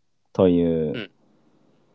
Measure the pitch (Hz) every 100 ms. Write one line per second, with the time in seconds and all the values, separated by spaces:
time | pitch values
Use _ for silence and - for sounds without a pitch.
0 | _ _ _ - 95 87 85 80 76 113
1 | 98 _ _ _ _ _ _ _ _